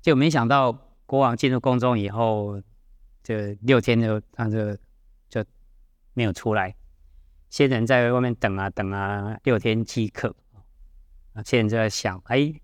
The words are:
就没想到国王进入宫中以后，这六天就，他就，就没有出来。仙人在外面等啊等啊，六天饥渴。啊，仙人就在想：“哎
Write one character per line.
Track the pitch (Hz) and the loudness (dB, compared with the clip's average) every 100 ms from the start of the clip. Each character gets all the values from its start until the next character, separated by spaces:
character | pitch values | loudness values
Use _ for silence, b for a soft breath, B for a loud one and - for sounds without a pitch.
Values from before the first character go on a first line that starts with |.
就 | - 139 | 4 4
没 | 151 | 4
想 | 151 117 | 2 2
到 | 139 131 117 - _ _ | 2 2 -2 -12 _ _
国 | 135 | 2
王 | 131 117 | 2 2
进 | 135 | 0
入 | 127 | 2
宫 | 135 123 | 2 2
中 | 127 120 | 2 0
以 | 101 | -2
后， | 104 113 107 104 101 - - _ - - _ | -2 0 0 -4 -8 -12 -20 _ -20 -20 _
这 | - 110 101 104 | -6 -4 -4 -6
六 | 113 131 | 2 4
天 | 113 117 | 4 2
就， | 113 107 - | 2 -2 -6
他 | - 113 | -6 -4
就， | 110 104 101 - _ _ _ _ | -2 -2 -6 -12 _ _ _ _
就 | - 104 _ _ _ _ _ _ | -8 -8 _ _ _ _ _ _
没 | - | -2
有 | 113 | -2
出 | 92 117 | -2 -2
来。 | 107 95 - - _ - - - - _ | -2 -2 -8 -20 _ -20 -20 -20 -20 _
仙 | - 139 | 0 2
人 | 127 113 | 2 2
在 | 131 120 | 4 4
外 | 123 | 2
面 | 123 117 | 0 -2
等 | 107 98 | -2 -2
啊 | 98 | -6
等 | - 95 | -4 -4
啊， | 98 98 101 101 110 | -4 -4 -4 -6 -6
六 | - 113 | 0 0
天 | 110 110 | 0 -2
饥 | 110 - 107 | -2 -4 -6
渴。 | - 110 - _ - - _ - - - - - | -4 -8 -8 _ -20 -20 _ -20 -20 -20 -20 -20
啊， | 110 | -16
仙 | 110 123 | -2 0
人 | 110 | 0
就 | 113 | 0
在 | 110 | -2
想 | - 107 92 - | -2 -6 -6 -2
：“哎 | 123 147 151 | 0 0 -4